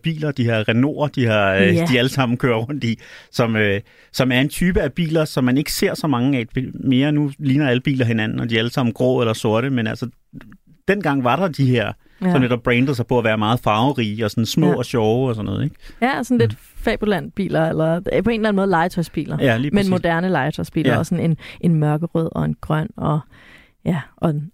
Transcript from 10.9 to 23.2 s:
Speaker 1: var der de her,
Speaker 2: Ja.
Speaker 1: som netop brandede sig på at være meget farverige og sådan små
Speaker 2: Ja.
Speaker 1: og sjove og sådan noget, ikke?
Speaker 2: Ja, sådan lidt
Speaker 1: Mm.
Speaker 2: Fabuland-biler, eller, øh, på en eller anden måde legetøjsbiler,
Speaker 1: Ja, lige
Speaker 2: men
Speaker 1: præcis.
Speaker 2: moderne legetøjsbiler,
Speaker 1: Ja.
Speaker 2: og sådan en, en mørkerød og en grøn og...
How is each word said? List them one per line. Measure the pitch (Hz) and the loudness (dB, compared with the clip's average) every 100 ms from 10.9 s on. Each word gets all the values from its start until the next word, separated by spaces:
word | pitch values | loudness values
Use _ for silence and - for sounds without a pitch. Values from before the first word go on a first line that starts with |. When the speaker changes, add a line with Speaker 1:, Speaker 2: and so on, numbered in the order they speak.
| 202 165 139 | 0 0 0
Speaker 1:
var | 123 135 | 0 0
der | 190 | 0
de | 139 131 | 0 2
her, | 123 104 - _ _ | 2 0 -8 _ _
Speaker 2:
Ja. | 185 | 0
Speaker 1:
som | 175 | 2
netop | 127 120 | 2 0
brandede | - 120 135 | 2 2 2
sig | 123 113 | 0 0
på | 123 | 0
at | |
være | 110 110 | 2 2
meget | 107 123 | 2 0
farverige | - 107 131 135 110 104 | 2 2 2 0 -2 -2
og | 107 | -2
sådan | - 113 | -2 0
små | - 151 | 2 2
Speaker 2:
Ja. | - | 2
Speaker 1:
og | |
sjove | 123 120 110 120 131 | -2 0 2 2 0
og | |
sådan | 107 101 | -4 -4
noget, | 101 | -4
ikke? | 135 - - - | -4 -6 -20 -4
Speaker 2:
Ja, | 240 277 | -2 -2
sådan | 240 247 | -2 0
lidt | 233 | 0
Speaker 1:
Mm. | 110 - - | 0 -14 -6
Speaker 2:
Fabuland-biler, | - - 208 185 143 - 190 151 160 | -4 -2 -2 -2 -4 -6 -2 0 0
eller, | 156 160 170 190 | 0 0 -2 0
øh, | 143 | 0
på | 202 | 0
en | 226 | 0
eller | 220 | 0
anden | 196 | 0
måde | 196 | 2
legetøjsbiler, | 170 165 175 165 - 147 131 | 2 0 -2 -4 -6 -6 0
Speaker 1:
Ja, | 135 113 | 0 2
lige | 143 | 2
Speaker 2:
men | 202 | 0
Speaker 1:
præcis. | 196 | 2
Speaker 2:
moderne | 180 170 165 185 | 0 0 0 0
legetøjsbiler, | 165 135 - 165 - 135 | 0 -2 -4 -4 -2 0
Speaker 1:
Ja. | 120 | 0
Speaker 2:
og | - | 0
sådan | 170 165 | -2 0
en, | 156 - - | -2 -6 -4
en | 175 | 0
mørkerød | 160 151 151 170 165 160 | 2 2 0 -2 -2 -2
og | - | -2
en | 151 151 | -4 -4
grøn | - 156 160 - | -2 -2 -2 -4
og... | 160 151 | -2 -2